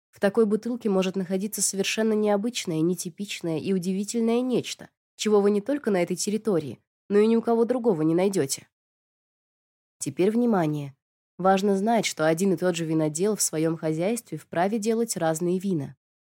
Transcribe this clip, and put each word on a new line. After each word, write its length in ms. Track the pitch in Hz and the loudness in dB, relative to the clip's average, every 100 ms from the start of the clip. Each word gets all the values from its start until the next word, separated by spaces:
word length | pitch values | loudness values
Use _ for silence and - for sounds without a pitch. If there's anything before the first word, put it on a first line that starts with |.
| _ | _
В 80 | - | -2
такой 260 | 202 202 220 | 0 2 2
бутылке 440 | 208 233 247 220 | 0 -4 -6 0
может 260 | 190 190 185 | 0 0 -2
находиться 460 | 180 190 214 208 | -4 -4 -4 -4
совершенно 500 | 190 190 190 - 220 | -4 -2 -4 -2 0
необычное, 680 | 214 214 208 226 240 - 160 | 0 2 0 0 -6 -4 0
нетипичное 760 | 160 180 180 - 202 - 170 156 | 0 0 -6 -10 -10 -8 -6 -4
и 140 | - | -2
удивительное 680 | 190 175 190 202 240 226 233 | -2 -2 -4 -4 -2 0 0
нечто, 480 | 254 220 - - 160 _ _ _ | 0 -2 -4 -10 -16 _ _ _
чего 240 | 220 208 | 2 4
вы 100 | 202 | 4
не 120 | 208 | 2
только 300 | 202 285 233 | 0 -4 0
на 120 | 190 | 0
этой 140 | 175 180 | 0 -2
территории, 640 | - 202 - 175 147 104 _ _ _ | -4 -4 0 -2 -2 -12 _ _ _
но 120 | 202 | 4
и 80 | 214 | 4
ни 100 | 226 | 4
у 40 | |
кого 220 | 226 233 | 2 2
другого 380 | 233 254 233 170 | 2 2 2 2
не 140 | 156 170 | 2 2
найдёте. 520 | 196 190 135 - - _ _ _ _ _ _ _ _ _ _ _ _ _ | 2 0 -2 -4 -10 _ _ _ _ _ _ _ _ _ _ _ _ _
Теперь 320 | - 135 185 | -10 0 0
внимание. 640 | 220 240 208 156 151 143 - _ _ _ _ | 2 2 2 0 -2 -8 -14 _ _ _ _
Важно 400 | 180 190 202 196 | 2 4 4 0
знать, 280 | 208 233 - | 2 0 0
что 220 | - 156 | 0 0
один 240 | 165 196 | 2 2
и 60 | 170 | 2
тот 180 | 180 165 | 0 -2
же 80 | |
винодел 540 | 160 160 156 156 202 202 | -2 0 0 0 -2 0
в 40 | |
своём 360 | - 160 160 165 | -2 0 -2 0
хозяйстве 600 | 160 156 180 233 - 156 | -2 -2 -2 -4 -6 -14
вправе 400 | - 165 190 226 | -6 -2 0 0
делать 380 | 208 226 233 - | -2 -2 -2 -2
разные 420 | 165 160 175 185 | 0 0 0 -2
вина. 380 | 196 175 139 - _ _ _ | 0 -2 -4 -12 _ _ _